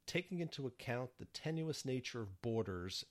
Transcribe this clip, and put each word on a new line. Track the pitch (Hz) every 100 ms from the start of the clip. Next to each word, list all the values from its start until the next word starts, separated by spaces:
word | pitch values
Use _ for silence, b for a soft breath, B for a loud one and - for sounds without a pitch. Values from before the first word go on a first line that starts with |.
| -
taking | 170 180 180
into | 165 - 135
account | - - 123 127 -
the | -
tenuous | - 156 160 160 - 131
nature | 131 123 123
of | 104 95
borders | 120 113 104 90 90 - -